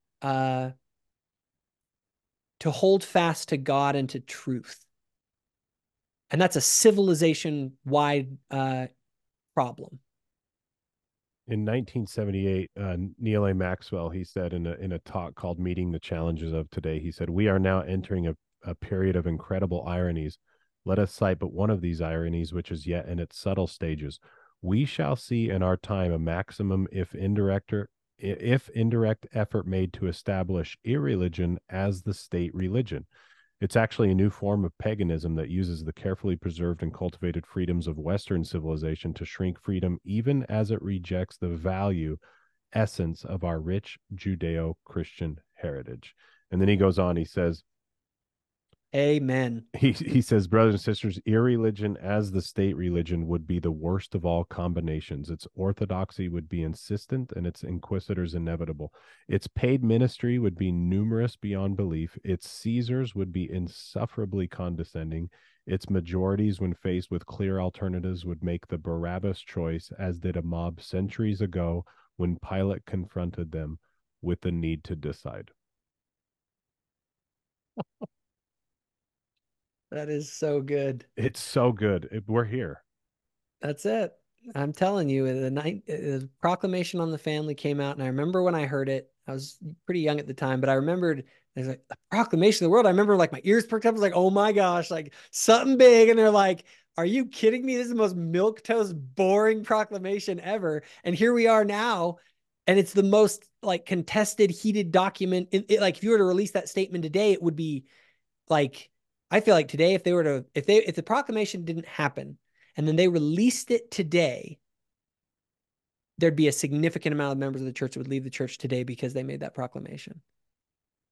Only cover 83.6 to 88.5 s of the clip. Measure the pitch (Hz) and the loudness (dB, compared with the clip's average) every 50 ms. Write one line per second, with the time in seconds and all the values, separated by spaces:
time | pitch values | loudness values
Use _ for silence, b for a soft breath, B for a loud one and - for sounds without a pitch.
83.6 | - 147 147 - - 202 220 226 202 170 - _ _ _ _ _ 233 247 220 139 | -8 -8 -6 -4 -4 -2 -2 -2 -2 -4 -6 _ _ _ _ _ -18 -10 -6 -4
84.6 | 143 147 147 - 185 185 202 202 160 139 135 135 135 131 127 131 135 131 135 143 | -4 -4 -2 0 0 0 2 2 0 0 2 2 0 0 0 -2 -2 -2 -2 -2
85.6 | 147 160 208 196 - - 151 - 147 147 139 135 135 135 _ _ - 170 185 185 | -2 -4 -6 -6 -8 -8 -8 -6 -4 -4 -4 -4 -6 -10 _ _ 0 0 0 0
86.6 | - 190 180 180 175 170 - 175 165 165 156 147 - 160 151 151 156 151 143 - | 0 -2 -2 -2 -4 -4 -4 -4 -2 -2 -4 -4 -4 -4 -4 -2 -2 -4 -6 -4
87.6 | - 147 143 143 139 139 143 147 135 131 127 135 147 170 180 185 180 180 | -4 -4 -2 -2 -2 -4 -4 -4 -4 -4 -2 -2 -2 0 0 2 2 2